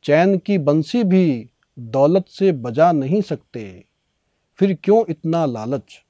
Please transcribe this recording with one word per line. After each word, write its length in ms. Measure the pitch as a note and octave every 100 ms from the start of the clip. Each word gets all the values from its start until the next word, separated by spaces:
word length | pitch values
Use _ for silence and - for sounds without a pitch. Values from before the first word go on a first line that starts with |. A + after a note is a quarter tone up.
चैन 320 | - D3+ F3+ G3
की 200 | - G3
बंसी 460 | C#3+ D3+ D#3 B3
भी 460 | G#3+ F#3 F3 B2 B2 _ _ -
दौलत 520 | A#2 C3 C#3+ F#3 F#3
से 240 | - G3
बजा 380 | D3+ A#2+ A#2 E3
नहीं 300 | D#3+ C3+ G3
सकते। 640 | G3+ D3+ _ B2 G#2 F#2 _ _ _ _ _ _ _ _
फिर 180 | G3 F#3
क्यों 200 | - G#3+ A3+
इतना 360 | D#3+ E3 E3 D#3
लालच 560 | A#2 A2 C3+ - -